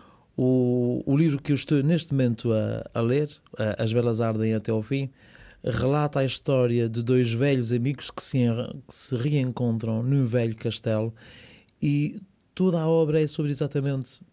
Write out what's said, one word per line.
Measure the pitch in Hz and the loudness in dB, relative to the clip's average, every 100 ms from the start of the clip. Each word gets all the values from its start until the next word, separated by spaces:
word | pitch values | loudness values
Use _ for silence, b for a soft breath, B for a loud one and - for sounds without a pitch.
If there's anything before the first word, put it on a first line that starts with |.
| B B B - | B B B -2
O, | 127 127 123 123 120 123 - | 2 2 2 2 0 -2 0
o | 139 | 2
livro | 165 139 | 2 0
que | - | 0
eu | |
estou | 135 - 147 | -2 2 2
neste | 143 175 - | 2 0 0
momento | 135 123 113 117 | 0 2 0 0
a, | 110 107 110 - | 0 0 -4 -6
a | 117 | -2
ler, | 117 139 151 - _ - | 0 0 -2 -8 _ -4
eh, | 110 - | -4 0
As | 113 | 0
Velas | 117 117 113 | 2 0 0
Ardem | 113 110 110 | 0 0 0
Até | 110 104 | 0 0
ao | 110 | -2
Fim, | 107 139 135 B B B B B | -2 -4 -4 B B B B B
relata | - 117 127 147 147 147 | -6 -2 0 0 0 0
a | |
história | 131 - - 131 123 120 117 | -2 -2 0 2 2 2 0
de | 113 | -2
dois | 117 127 120 | 2 2 2
velhos | 117 143 135 113 | 2 2 2 0
amigos | 120 123 131 - | 0 -2 -4 -8
que | - | -6
se | - 135 | -4 0
enra-, | 120 117 - 139 - | 0 0 -6 -10 -14
que | |
se | - - 123 | -12 -6 -2
reencontram | 143 147 127 120 120 113 113 113 | 0 0 0 0 -2 0 -2 -2
num | 123 139 123 | 0 2 2
velho | 120 117 110 | 2 0 -2
castelo | 117 - 117 107 113 113 B B B B B _ | -6 -4 -2 -2 -2 -6 B B B B B _
e | 151 143 151 - - _ _ | 0 0 -2 -6 -18 _ _
toda | - 185 165 | -2 0 2
a | 160 | 2
obra | 165 151 156 | 2 4 2
é | 147 | 0
sobre | - 147 | 0 -2
exatamente | 139 147 143 139 135 123 - - | -2 -2 -2 -2 -2 -6 -14 -20